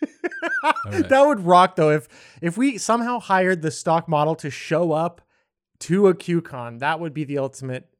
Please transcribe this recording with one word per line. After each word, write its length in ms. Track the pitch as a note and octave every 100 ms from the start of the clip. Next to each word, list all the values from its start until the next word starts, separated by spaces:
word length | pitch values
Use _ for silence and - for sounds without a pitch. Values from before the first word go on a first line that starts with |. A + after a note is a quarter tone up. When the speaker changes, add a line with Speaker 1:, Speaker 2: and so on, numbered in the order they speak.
Speaker 1:
<laughs> 600 | - - F4 - - C6+
All 100 | C4 C6+ -
right. 220 | F4+ C4+
Speaker 2:
That 200 | C4 C#4+
would 180 | A3+ F3
rock, 320 | F3+ F#3 F3
though. 140 | D#3
If, 180 | D3+ - - - -
if 160 | E3+ G#3
we 200 | C4+ G#3
somehow 420 | - A#3 A#3 A#3+
hired 420 | - F#3+ F#3 F3+
the 100 | D#3
stock 380 | - E3+ E3 E3
model 260 | D3 D3+ D#3
to 140 | C#3
show 420 | - - D#3+ F3
up 300 | D3+ E3+ - _ _ _ _ _ _
to 260 | - F#3+ G3
a 80 | F3+
Q-con, 640 | - E3+ E3 B2+ A#2+ A#2
that 200 | C#3+ D#3+
would 140 | E3+
be 100 | C#3+
the 140 | C#3 C#3+
ultimate. 500 | C3+ - C3 B2+ _